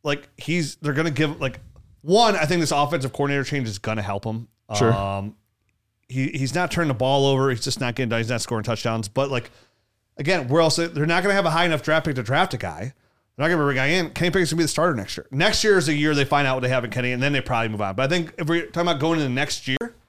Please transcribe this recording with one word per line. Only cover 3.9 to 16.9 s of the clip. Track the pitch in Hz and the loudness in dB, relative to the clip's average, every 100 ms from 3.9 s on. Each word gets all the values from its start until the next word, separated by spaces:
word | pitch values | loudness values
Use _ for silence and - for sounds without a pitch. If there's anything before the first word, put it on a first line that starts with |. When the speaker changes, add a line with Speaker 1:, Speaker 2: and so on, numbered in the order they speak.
| 110 | -4
Speaker 1:
help | 101 98 | -4 -6
him. | 110 113 117 _ - 104 | -6 -8 -10 _ -6 2
Speaker 2:
Sure. | 117 | 2
Speaker 1:
Um, | 98 98 98 101 - _ _ _ _ _ _ _ | 2 0 -4 -6 -12 _ _ _ _ _ _ _
he, | 127 135 | -4 -2
he's | - 131 | -2 -2
not | 170 180 | -2 0
turning | 165 160 | 0 0
the | |
ball | 117 131 139 139 | 0 2 4 4
over. | 135 135 | 4 2
He's | 120 | 0
just | - - | -4 -4
not | 123 | -4
getting | 117 123 | -2 -2
done. | 113 | 0
He's | 113 | 0
not | 120 | -4
scoring | - 113 | -2 -4
touchdowns. | 107 113 120 113 107 | -2 -2 -2 -2 -2
But, | - 135 | -2 0
like, | 123 - - _ _ _ _ _ - | -2 -6 -20 _ _ _ _ _ -6
again, | 143 180 123 | 0 0 2
we're | 156 | 4
also, | 160 165 170 | 4 2 -2
they're | 165 151 | -2 0
not | 170 | 2
gonna | 202 | 2
have | 196 175 | 2 2
a | |
high | 160 175 | 2 2
enough | 156 | 0
draft | - 160 156 | 2 0 2
pick | 131 | -4
to | |
draft | 110 143 190 | 0 2 2
a | - | -2
guy. | 87 76 120 - _ _ _ - | -8 -8 -12 -14 _ _ _ -2
They're | 156 | 0
not | |
gonna | 175 | 2
bring | 143 131 | 2 2
a | |
guy | 135 | 2
in. | 180 165 | 0 -2
Kenny | - 175 | -2 0
Pickett's | 190 165 | 2 0
gonna | 165 | 0
be | |
the | 160 | 0
starter | - 175 | 2 0
next | 123 95 - | 0 -6 -10
year. | - | -6
Next | 135 190 - | 0 2 4
year | 214 190 | 4 4
is | 151 | 4
the | |
year | 147 151 | 2 2
they | 143 | 2
find | 135 143 139 | 2 2 2
out | 131 | 0
what | |
they | 123 | 0
have | 131 | 0
in | 117 | -2